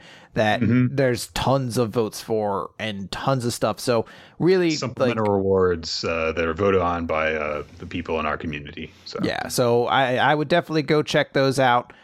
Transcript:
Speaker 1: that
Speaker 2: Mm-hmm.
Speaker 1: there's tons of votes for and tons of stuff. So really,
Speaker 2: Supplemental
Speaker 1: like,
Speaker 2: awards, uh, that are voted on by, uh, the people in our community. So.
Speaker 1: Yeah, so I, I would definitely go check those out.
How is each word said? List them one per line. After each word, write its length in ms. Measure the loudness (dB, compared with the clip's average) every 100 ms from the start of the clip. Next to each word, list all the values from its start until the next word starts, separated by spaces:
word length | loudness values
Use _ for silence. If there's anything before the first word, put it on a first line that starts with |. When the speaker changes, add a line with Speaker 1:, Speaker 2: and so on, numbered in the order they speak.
| -6 -20 -8
Speaker 1:
that 260 | -2 0 2
Speaker 2:
Mm-hmm. 340 | 2 2 2
Speaker 1:
there's 320 | 2 0 0 -4
tons 480 | -4 0 0 0 -2
of 140 | 0
votes 300 | 0 -2 -4
for 500 | -4 -2 -2 -2 -6 -8
and 320 | -8 -8 -10
tons 340 | -6 -2 0
of 80 | -2
stuff. 280 | -2 -2 -2
So 240 | 0 0 0 -10 -14 -2
really, 320 | 2 4 2
Speaker 2:
Supplemental 520 | 0 -4 -2 0 2
Speaker 1:
like, 60 | 2 2
Speaker 2:
awards, 640 | 2 4 2 0 -4 -6
uh, 260 | -4 -2 -2
that 120 | 0 -2
are 60 |
voted 260 | 2 2 4
on 260 | 2 -2 -2
by, 280 | 0 0
uh, 300 | -2 -4 -6 -10 -14
the 80 | -10
people 340 | -8 -4 -4
in 60 | -4
our 100 | -4
community. 560 | -6 -8 -12 -14 -16 -16 -12
So. 120 | -6
Speaker 1:
Yeah, 240 | -4 -4 -4
so 380 | 0 2 2 2
I, 300 | 2 2 2
I 180 | 2 2
would 100 | 2
definitely 360 | 0 0 -2
go 200 | 0 0
check 300 | 2 0 0
those 260 | 0 2 4
out. 340 | 4 4 0 -14